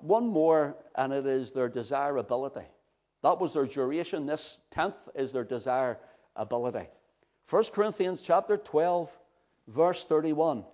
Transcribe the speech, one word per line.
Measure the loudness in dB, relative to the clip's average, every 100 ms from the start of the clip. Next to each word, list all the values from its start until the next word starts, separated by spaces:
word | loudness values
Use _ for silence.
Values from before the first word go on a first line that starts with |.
one | 0 2 2
more, | 2 4 4 2 -4 -10 -4
and | -2
it | 0
is | 0 0 -2
their | -2 -2
desirability. | -2 -4 -2 -2 -2 -2 -4 -4 -10 -16 _ _ _ _ _
That | 2 2
was | 0
their | 0 0
duration. | 0 -2 -2 -4 -4 -4
This | -4 -6 -16 _
tenth | -4 -4 -4 -12
is | -6 -4
their | -4
desirability. | -4 -4 -2 0 0 -4 -12 _ _ -10 -4 -2 -2 -4 -10 -16 _ _ _ _
First | 0 2 2
Corinthians | 0 0 0 -2 -2
chapter | 2 2 2 -2
twelve, | 0 2 2 2 -2 -10 _ _ _ _ -6
verse | 2 2 2
thirty-one. | 0 2 2 2 0 0 -6